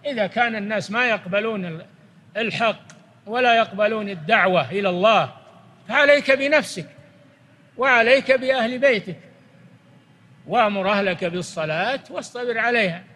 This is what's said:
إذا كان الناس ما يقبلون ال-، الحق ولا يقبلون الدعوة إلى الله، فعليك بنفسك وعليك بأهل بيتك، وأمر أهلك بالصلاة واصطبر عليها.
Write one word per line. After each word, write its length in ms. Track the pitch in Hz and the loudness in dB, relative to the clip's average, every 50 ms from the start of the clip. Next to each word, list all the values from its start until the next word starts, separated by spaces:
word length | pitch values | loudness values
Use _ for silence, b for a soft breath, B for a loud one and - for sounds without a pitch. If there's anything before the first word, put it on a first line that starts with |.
| - | -6
إذا 200 | 294 277 226 202 | -6 -2 -2 -2
كان 300 | 180 - 226 240 233 220 | -2 0 0 0 0 -2
الناس 340 | 214 196 208 220 202 - - | -6 -6 -4 -6 -6 -6 -4
ما 160 | 208 233 254 | -2 -2 0
يقبلون 580 | 240 220 196 - 180 185 202 214 226 220 202 180 | 0 0 -2 -4 -4 -4 -2 -2 -2 -6 -6 -8
ال-، 220 | 175 160 165 - - - _ _ - _ - _ - _ | -8 -10 -12 -16 -20 -20 _ _ -20 _ -20 _ -12 _
الحق 460 | 208 233 - - - 233 220 196 - - - - - - _ _ _ _ | -6 -6 -4 -2 0 -2 -2 -2 -4 -12 -20 -20 -20 -20 _ _ _ _
ولا 300 | 202 220 247 254 240 233 | -6 -2 0 2 4 4
يقبلون 520 | 226 220 - 196 190 208 214 226 220 214 196 | 4 2 0 0 0 0 0 0 -2 -6 -8
الدعوة 640 | 196 165 151 165 226 214 175 190 185 170 139 117 | -10 -8 -2 0 2 4 4 4 2 2 0 0
إلى 180 | 175 202 202 190 | -4 -2 -2 -2
الله، 460 | 180 180 190 220 220 185 147 117 - - - - - - - - - _ - - | 0 2 4 4 4 4 2 0 -6 -20 -20 -20 -20 -20 -20 -20 -20 _ -12 -4
فعليك 420 | 226 285 294 277 285 285 - 269 | 0 2 4 6 4 4 4 2
بنفسك 580 | 269 262 269 285 311 294 - - - 185 156 - - - - - _ _ - - _ _ _ _ - _ _ _ _ | 2 2 2 2 2 2 0 -2 -10 -12 -12 -14 -18 -20 -20 -20 _ _ -20 -20 _ _ _ _ -20 _ _ _ _
وعليك 560 | - 247 277 254 233 226 233 262 277 - - | -2 2 2 4 4 6 4 4 4 4 2
بأهل 460 | 269 254 262 254 262 254 226 233 254 247 | 0 2 2 0 0 0 0 -2 -2 2
بيتك، 380 | 262 277 240 202 - 190 170 - - - - _ _ _ _ _ - - - _ _ _ - - _ _ _ _ _ _ - _ - | 2 2 2 2 -2 -8 -14 -14 -16 -20 -20 _ _ _ _ _ -20 -20 -20 _ _ _ -20 -20 _ _ _ _ _ _ -20 _ -10
وأمر 440 | - 180 247 226 208 202 196 185 190 | -2 0 2 2 2 0 -2 0 0
أهلك 340 | 208 202 202 190 175 - 185 | 0 0 0 -2 -2 -2 -4
بالصلاة 760 | 175 170 180 170 - - 170 156 156 156 165 190 233 277 - - - | -4 -4 -6 -8 -8 -8 -6 -6 -4 -2 -2 -2 -2 -4 -6 -8 -12
واصطبر 480 | 339 349 - - - 240 247 247 226 226 | -12 -12 -12 -10 -12 -8 -6 -4 -2 -2
عليها. 460 | 220 240 240 233 208 180 165 180 185 - - | 0 0 2 0 0 -2 -4 -8 -14 -20 -20